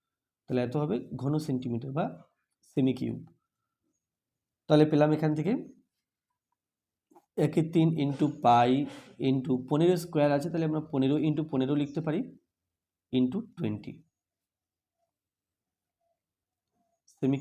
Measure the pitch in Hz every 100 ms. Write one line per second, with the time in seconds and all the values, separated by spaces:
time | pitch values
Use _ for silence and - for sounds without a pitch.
0 | _ _ _ _ - 127 123 147 151 220
1 | - 113 135 156 156 127 127 117 135 143
2 | 226 - - _ _ _ _ 147 131 123
3 | 120 113 - _ _ _ _ _ _ _
4 | _ _ _ _ _ _ - 151 151 147
5 | 151 151 156 151 170 294 - - _ _
6 | _ _ _ _ _ _ _ _ _ _
7 | _ _ _ - 147 165 160 165 160 160
8 | 143 139 147 - 123 120 123 135 143 -
9 | - - 135 135 127 127 - 151 170 175
10 | 175 151 147 143 156 170 156 156 156 139
11 | 131 147 160 151 156 131 131 147 143 160
12 | 160 170 - - _ _ _ _ _ _
13 | - 127 127 190 - - 113 107 - -
14 | _ _ _ _ _ _ _ _ _ _
15 | _ _ _ _ _ _ _ _ _ _
16 | 679 _ _ _ _ _ _ _ _ _
17 | _ - 135 135